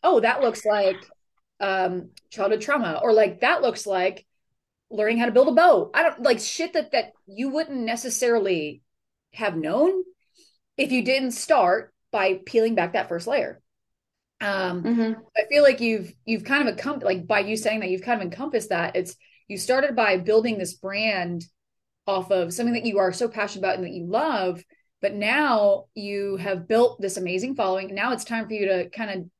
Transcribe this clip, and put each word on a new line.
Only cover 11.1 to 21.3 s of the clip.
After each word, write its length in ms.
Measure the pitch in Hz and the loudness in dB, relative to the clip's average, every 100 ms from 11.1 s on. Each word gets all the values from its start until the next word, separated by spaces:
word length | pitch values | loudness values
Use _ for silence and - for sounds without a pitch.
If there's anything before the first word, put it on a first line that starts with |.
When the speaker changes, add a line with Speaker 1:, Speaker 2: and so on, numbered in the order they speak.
| 269 262 | 0 -2
Speaker 1:
start 600 | 233 - 294 180 202 - _ _ | -6 2 4 4 2 -2 _ _
by 280 | 220 190 185 - | -2 0 -2 -2
peeling 280 | 233 226 | 0 2
back 180 | 214 170 | 0 0
that 160 | 190 - | -2 -4
first 180 | 170 175 | -6 -2
layer. 340 | 269 - - _ _ _ _ _ _ _ _ | -2 -2 -8 _ _ _ _ _ _ _ _
Um, 440 | 208 196 185 180 | -4 -4 -4 -4
Speaker 2:
Mm-hmm. 360 | 175 233 226 226 - - | -2 0 0 -4 -6 -4
Speaker 1:
I 120 | - | 2
feel 160 | 285 | 6
like 160 | 285 262 | 6 6
you've, 320 | 233 220 175 - | 0 -2 -4 -14
you've 200 | - 226 | -6 -6
kind 240 | - 277 254 | 0 0 0
of 80 | 185 | -2
encom-, 260 | 269 294 | -6 -4
like, 240 | - 190 170 | -2 -2 0
by 140 | 208 | 0
you 160 | 202 214 | 0 -2
saying 240 | 214 220 | -2 -2
that, 100 | 190 | -4
you've 120 | 185 | -6
kind 180 | 208 233 | -2 -4
of 40 | |
encompassed 440 | 180 170 285 262 214 | -4 -8 -4 -4 -2
that. 260 | 175 170 | -4 -2
It's, 220 | - 175 - _ _ _ | -4 -6 -10 _ _ _
you 80 | 202 | -12
started 400 | 175 254 285 240 | 0 2 2 2
by 220 | 214 185 | 2 2
building 400 | 180 214 233 214 | 4 2 2 -4
this 160 | 180 | -6
brand 680 | - 190 196 220 196 175 | -8 -8 -4 -2 -2 -4